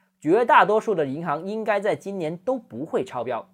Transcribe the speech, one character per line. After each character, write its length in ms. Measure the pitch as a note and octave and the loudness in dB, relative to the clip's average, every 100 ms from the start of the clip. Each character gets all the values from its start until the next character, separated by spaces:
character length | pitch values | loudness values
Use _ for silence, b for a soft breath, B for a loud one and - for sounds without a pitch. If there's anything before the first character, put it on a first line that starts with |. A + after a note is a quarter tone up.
| _ _ | _ _
绝 240 | D3 G3+ A#3+ | 2 2 6
大 180 | C#4 | 6
多 160 | F#3 G#3+ | 6 4
数 160 | A3 F3+ | 0 -2
的 100 | C#3 | -2
银 200 | C#3+ F3 | -4 -4
行 200 | D3 F#3+ | -4 -6
应 200 | A3 A3 | -6 -2
该 160 | G3+ | -2
在 120 | G3+ | 0
今 240 | D#3 F#3+ G3 | -4 -6 -6
年 200 | D#3 F3 | -6 -6
都 200 | - C4 | -6 -6
不 280 | - A2+ D#3 | -8 -12 -6
会 180 | A#3 | -4
超 220 | B2+ B2 A#2 | -4 -6 -6
标。 200 | A#2 - | -6 -10